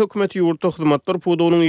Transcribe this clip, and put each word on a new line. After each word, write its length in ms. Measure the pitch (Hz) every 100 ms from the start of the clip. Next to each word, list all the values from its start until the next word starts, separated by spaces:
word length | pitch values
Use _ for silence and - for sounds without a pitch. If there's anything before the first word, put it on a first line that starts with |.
hökümeti 380 | 214 208 196 190
ýurtda 320 | 170 160 185 156
hyzmatlar 440 | 160 - - 185
pudugynyň 440 | 180 170 170 170